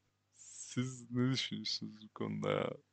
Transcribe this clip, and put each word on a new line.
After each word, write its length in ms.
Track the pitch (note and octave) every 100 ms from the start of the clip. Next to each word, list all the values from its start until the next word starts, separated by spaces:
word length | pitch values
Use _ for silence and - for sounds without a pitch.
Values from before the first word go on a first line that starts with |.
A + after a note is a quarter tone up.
| _ _ _
siz 760 | - - - - B2+ B2+ B2+ A#2+
ne 200 | B2 B2+
düşünüyorsunuz 720 | B2+ - G#2 G#2+ - G#2+ G#2+
bu 60 | G#2+
konuda 380 | - G#2+ G#2 G#2
ya? 200 | G2+ - - -